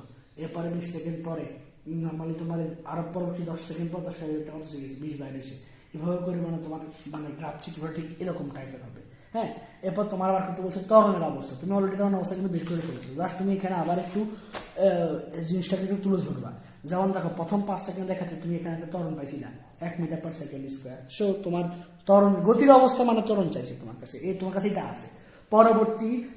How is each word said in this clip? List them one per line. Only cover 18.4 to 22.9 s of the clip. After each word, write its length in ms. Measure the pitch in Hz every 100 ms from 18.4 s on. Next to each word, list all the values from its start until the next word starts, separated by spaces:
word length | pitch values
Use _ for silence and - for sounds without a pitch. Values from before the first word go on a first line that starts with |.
তুমি 120 | 170 170
এখানে 200 | 170 165
একটা 120 | 165
ত্বরণ 280 | 180 160 143
পাইছিলা 320 | 139 - - - - -
এক 160 | 170 170
মিটার 200 | 160 160
per 120 | 165
second 340 | - 143 139 135
square, 560 | 135 127 131 - -
so 120 | 202 196
তোমার 200 | 175 175 175 - - - -
ত্বরণ, 280 | 196 202
গতির 380 | 185 208 240 277
অবস্থা 320 | 262 254